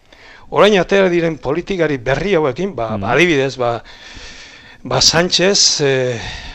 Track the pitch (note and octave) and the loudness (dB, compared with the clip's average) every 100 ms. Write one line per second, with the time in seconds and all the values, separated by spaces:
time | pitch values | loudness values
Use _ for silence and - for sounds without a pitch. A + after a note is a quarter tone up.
0 | _ - - - - D3 G3+ G3 E3+ G3 | _ -20 -20 -20 -4 4 4 4 4 2
1 | F#3+ F3 E3 D3 B2+ D#3+ E3+ F#3+ D#3 C3+ | 4 2 0 -2 -4 -4 -4 -2 0 0
2 | A2+ C#3 F#3 F3 D3 A#2+ G3 B2+ A2 G#2+ | -2 -2 0 0 0 -2 -6 -4 -6 -4
3 | G2+ C3 F3+ C#3+ C3+ B2 A#2+ A#2 - - | 0 2 2 2 0 -2 -4 -4 -8 -20
4 | - - - - - - - - B2+ B2+ | -20 -18 -18 -18 -20 -20 -20 -16 -6 0
5 | - D#3+ F3 - F#3 G3+ - - C#3+ C3 | 2 2 2 0 2 2 0 2 0 0
6 | B2+ A2+ G2 - - | -2 -4 -8 -12 -14